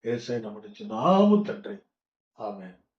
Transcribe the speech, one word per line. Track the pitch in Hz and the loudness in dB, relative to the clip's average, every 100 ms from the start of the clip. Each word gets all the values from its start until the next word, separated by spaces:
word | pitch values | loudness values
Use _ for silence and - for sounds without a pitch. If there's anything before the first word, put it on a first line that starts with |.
| 113 | -4
యేసయ్య | 120 - 120 | -4 -4 -6
నామమున | 107 104 - - 107 | -6 -12 -16 -16 -8
నాము | 110 143 190 208 208 | -2 4 6 6 6
తండ్రి. | - - - 202 _ _ _ _ _ _ | 2 -6 -10 -14 _ _ _ _ _ _
ఆమేన్. | 107 98 92 92 _ | -10 -10 -14 -20 _